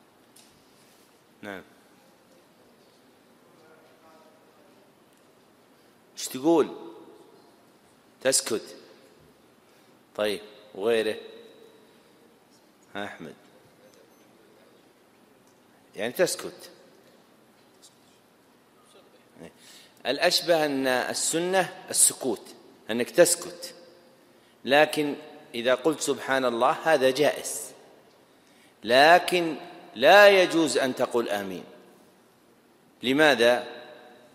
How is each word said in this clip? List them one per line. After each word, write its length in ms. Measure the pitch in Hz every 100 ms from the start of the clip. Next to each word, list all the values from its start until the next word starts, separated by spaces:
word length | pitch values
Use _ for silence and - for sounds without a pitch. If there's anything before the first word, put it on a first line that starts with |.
| _ _ _ - - _ _ _ _ _ _ _ _ _
نعم. 200 | 107 95 - _ _ _ _ _ _ _ _ _ _ _ _ _ _ _ _ _ _ _ - 160 - _ _ - - _ _ _ _ _ _ _ _ _ _ _ _ _ _ _ _ _ _ -
ايش 100 | -
تقول؟ 400 | 131 147 165 123 - - - - - - - _ _ _ _ _ _ _ _
تسكت. 540 | 131 135 - 107 - - - - - _ - _ _ _ _ _ _ _ _ -
طيب، 240 | 107 98 - - - 95
وغيره؟ 400 | 104 117 107 104 - - - - - - _ _ _ _ _ _ _ _ _ _ _ 101
ها 100 | 101
أحمد؟ 280 | - 78 - - - _ _ - - _ _ _ _ _ _ _ _ _ _ _ _ _ _ _ _ _ _ _ -
يعني 180 | 110
تسكت. 560 | 127 175 - 92 - - - - - _ _ _ _ _ _ _ _ - _ _ _ _ _ _ _ _ _ _ - - _ _ - 82 - - - - _ -
الأشبه 580 | 139 175 175 160 165 151
أن 220 | 139 135
السنة 840 | 127 82 117 - 160 180 190 170 - -
السكوت، 520 | - - - 131 101 - - - - -
أنك 180 | 113 120
تسكت، 640 | - 165 - - - - - - - - _ _ _ _ _ 113
لكن 500 | 143 151 156 147 139 - - - 117
إذا 200 | 120 127
قلت: 260 | 160 143
"سبحان 440 | - 123 - 135 127
الله"، 320 | 117 127 156
هذا 260 | 160 156 131
جائز، 520 | 131 143 - - - - - - - _ _ _ _ _ _ _ _
لكن 720 | 104 123 151 175 175 180 165 147 - - - 107
لا 320 | 135 196 208
يجوز 500 | 196 175 160 156 127
أن 180 | 135 123
تقول: 340 | 123 120 117
"آمين". 340 | 101 98 90 - - - - _ _ _ _ _ _ _ _ _ _
لماذا؟ 600 | 117 139 156 123 120 120 104 - - - - - -